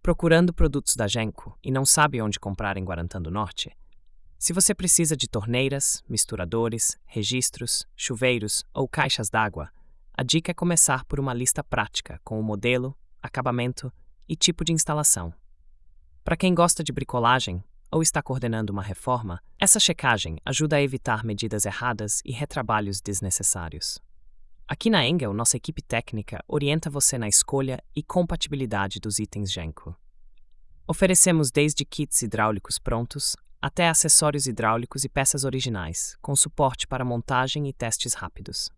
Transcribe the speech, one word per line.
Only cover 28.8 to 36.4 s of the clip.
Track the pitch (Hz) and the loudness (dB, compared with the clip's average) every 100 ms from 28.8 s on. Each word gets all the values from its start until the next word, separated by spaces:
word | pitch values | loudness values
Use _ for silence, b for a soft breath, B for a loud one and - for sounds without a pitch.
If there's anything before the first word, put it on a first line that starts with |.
| 98 95 | -2 -4
dos | 107 98 | -4 -4
itens | 107 104 98 | -4 -6 -6
Genko. | 90 80 - - 85 - - - - - - - - - | -6 -8 -10 -14 -16 -20 -20 -20 -20 -20 -20 -20 -16 -6
Oferecemos | 170 185 185 185 160 139 | 2 4 6 6 6 4
desde | 147 151 - | 4 2 2
kits | 143 - 143 - | -4 -4 -2 -2
hidráulicos | 117 107 107 101 - - | -2 0 2 0 -4 -6
prontos | - 117 117 143 - - - - | -2 -2 -4 -4 -6 -6 -12 -8
até | 143 - 170 | -6 2 2
acessórios | 160 160 - 151 147 135 | 4 6 6 4 0 -2
hidráulicos | 110 110 113 113 135 | 0 2 2 -2 -6
e | 131 | -4
peças | - 135 143 | 0 0 0
originais, | 135 131 127 101 82 85 - - | -2 -2 -2 -4 -4 -6 -8 -8
com | - | -2
suporte | 139 | 0